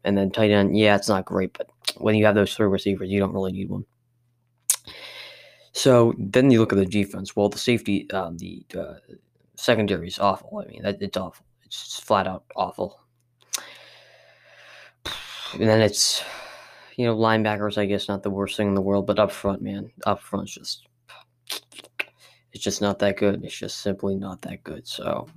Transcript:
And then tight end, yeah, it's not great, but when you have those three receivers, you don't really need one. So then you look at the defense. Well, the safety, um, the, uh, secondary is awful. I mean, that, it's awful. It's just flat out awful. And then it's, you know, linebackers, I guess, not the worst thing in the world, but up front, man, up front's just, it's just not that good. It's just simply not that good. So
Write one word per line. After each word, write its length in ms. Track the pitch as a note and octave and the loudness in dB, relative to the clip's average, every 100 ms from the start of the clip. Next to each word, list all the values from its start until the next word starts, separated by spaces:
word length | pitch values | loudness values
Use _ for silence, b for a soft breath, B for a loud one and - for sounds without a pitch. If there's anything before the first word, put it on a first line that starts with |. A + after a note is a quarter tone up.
| - | 0
And 120 | G2+ | 2
then 140 | G2 | 2
tight 200 | G#2 G#2+ | 2 4
end, 240 | G#2 G2 G2+ | 4 4 4
yeah, 200 | G#2+ G2+ | 4 4
it's 140 | - | 2
not 160 | G2 F#2 | -2 0
great, 300 | F#2 F#2 - | -2 -2 -6
but 140 | - _ - - | -12 _ -10 -4
when 180 | A2 G#2+ | 2 4
you 100 | G#2+ | 6
have 80 | |
those 220 | G#2 G2 - | 4 2 2
three 100 | G#2+ | 2
receivers, 440 | F#2+ G#2 G2 F#2 | 2 0 -2 -2
you 100 | G2+ | 0
don't 140 | G2 | 0
really 180 | G2 F#2+ | 0 -4
need 180 | F#2 F#2+ | -4 -6
one. 160 | G2 G#2+ _ _ _ _ _ _ _ - - B B B B B B B B B | -8 -10 _ _ _ _ _ _ _ -6 -6 B B B B B B B B B
So 420 | - C#3 B2 A#2 - | 0 6 8 6 2
then 320 | G2+ B2+ C3+ | 0 4 6
you 100 | A#2 | 6
look 120 | A2 | 6
at 80 | G2 | 4
the 60 | F#2+ | 2
defense. 500 | G#2 G2 F#2 G2 - | 0 -2 -4 -6 0
Well, 140 | G2+ | 0
the 80 | - | 0
safety, 520 | - A#2 - G2+ - | 0 0 0 -2 -2
um, 260 | G2 F2 E2+ | -6 -6 -8
the, 280 | F2+ E2+ - F2+ | -12 -14 -14 -12
uh, 200 | E2+ - - - _ _ _ - | -12 -14 -20 -20 _ _ _ -4
secondary 520 | - A2+ G#2 F#2 E2+ | 0 2 2 -2 -4
is 100 | - | -2
awful. 460 | G2+ F#2+ - G#3 - | 0 0 -6 -12 -12
I 60 | |
mean, 100 | - | -8
that, 180 | G#2 - | -6 -6
it's 160 | G2+ - | -6 -6
awful. 280 | F#3+ - _ _ | -8 -12 _ _
It's 200 | _ - | _ -14
just 220 | - - - | -12 -10 0
flat 200 | G#2 F#2 | 0 0
out 200 | F#2 - - | -6 -10 -4
awful. 460 | F#2 - F2+ - _ _ _ _ B B B B B B B B B B B B B B B B B B B B B | -4 -4 -8 -10 _ _ _ _ B B B B B B B B B B B B B B B B B B B B B
And 160 | - A2 | 0 4
then 120 | A2 | 6
it's, 420 | G#2+ G2+ - - B B B B B B B - | 6 4 0 -2 B B B B B B B -2
you 100 | A#2+ | 0
know, 100 | A2 | 2
linebackers, 600 | A2+ A2 G#2+ G#2 G#2 G#2 | 4 4 2 0 -2 -2
I 80 | G2+ | 0
guess, 220 | G2+ - | 0 -2
not 160 | G2 | -4
the 60 | G2+ | -4
worst 260 | G2 G2 - | -4 -4 -2
thing 120 | G#2 | 0
in 80 | G2 | 2
the 60 | |
world, 240 | F#2+ G2+ G2 | 2 0 2
but 140 | G2+ | 2
up 120 | G2+ | 2
front, 300 | - - F#2+ | 0 -4 -4
man, 300 | G2+ G2+ G#2+ - - | -6 -8 -10 -8 -4
up 160 | G2 | -4
front's 320 | - G2 G2 | -4 -8 -8
just, 340 | - - - _ _ _ B _ _ - - - - - - - b b b _ | -12 -12 -14 _ _ _ B _ _ -12 -12 -12 -20 -14 -12 -12 b b b _
it's 100 | G2 | -8
just 180 | G2+ - | -6 -2
not 180 | G2+ G2 | -2 0
that 180 | G2+ G2 | 0 2
good. 260 | G2+ G2 | 0 0
It's 140 | - - | -4 -10
just 220 | - - | -10 -6
simply 360 | G2+ G2 G2 F#2+ | -6 -4 -4 -4
not 260 | F#2+ F2+ | -6 -12
that 200 | - - | -12 -14
good. 240 | - D#2 - | -14 -14 -12
So 400 | - - - - | -10 -6 -6 -8